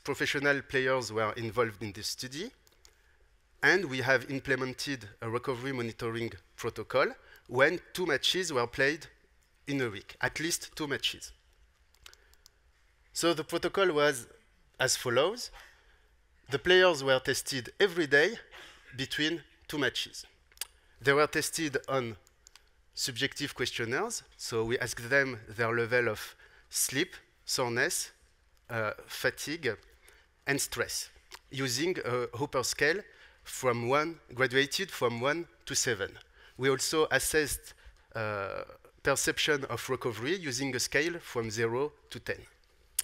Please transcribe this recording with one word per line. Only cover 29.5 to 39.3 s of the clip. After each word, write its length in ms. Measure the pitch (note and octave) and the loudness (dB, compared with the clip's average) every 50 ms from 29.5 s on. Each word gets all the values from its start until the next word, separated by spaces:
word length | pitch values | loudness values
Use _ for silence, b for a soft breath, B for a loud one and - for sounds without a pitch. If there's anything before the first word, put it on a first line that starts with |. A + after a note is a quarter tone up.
| D3 E3+ D#3 A#2+ G#2 - - - _ b b b b b b b b _ - | -6 -4 -4 -4 -4 -4 -8 -20 _ b b b b b b b b _ -4
and 140 | - C#3 C#3 | -2 -2 0
stress, 480 | - - - B2 A2 - - - - - - - _ - - - _ - | -2 -2 -4 -4 -4 -4 -4 -8 -8 -10 -14 -20 _ -20 -20 -20 _ -12
using 460 | - C3 C3+ C3 A#2 B2 D#3 F3 F3+ D#3 - | -6 -4 -2 -2 -2 0 0 0 -2 -2 -2
a 240 | A#2+ A#2+ B2 B2 A#2 - | -4 -2 -2 -4 -4 -4
Hopper 260 | A2 C#3 D3 - C3+ A#2+ | -4 -4 -2 -2 -2 -2
scale 380 | - - - C#3+ D3 E3 G3 G3+ - B B B B B B B | -2 0 2 2 2 2 0 -4 -12 B B B B B B B
from 460 | - - - - B2+ A#2+ A#2+ A#2 A#2+ | -14 -8 -2 0 0 0 2 2 2
one, 320 | C3+ D3 D3+ E3 E3 D#3 - - B2+ | 2 2 2 0 -4 -10 -16 -8 -2
graduated 600 | A#2+ C3 C3 B2 C3 C#3 C3+ - - F#3+ - - | 0 0 2 4 2 2 2 0 -4 -4 -4 -4
from 280 | - C3+ A#2+ A#2 A#2 | 0 0 0 0 2
one 280 | A#2+ C#3 D3 E3 E3+ - - _ - | 0 0 0 0 -4 -8 -12 _ -10
to 80 | - C#3 | -6 -2
seven. 380 | - - C3 A#2 F#2+ G2 E2 - - - _ B B B B B | -2 0 0 0 0 -2 -6 -8 -10 -20 _ B B B B B
We 140 | B B2+ C3+ | B 2 2
also 380 | C3+ C3 - - - D#3 D#3 - | 2 2 0 0 2 2 2 4
assessed, 640 | C3 C3 - - - D#3 D3+ C3 - - - - - b b b b b b b b | 2 2 2 2 2 2 2 2 -2 -6 -8 -12 -20 b b b b b b b b
uh, 480 | A#2 A2 G#2+ G#2 G2+ G2 F#2+ - - - - - - - - _ _ - | -6 -4 -4 -4 -4 -4 -6 -6 -8 -10 -12 -14 -20 -20 -20 _ _ -2
perception 640 | D3+ C#3 C3 - - | 0 0 2 0 0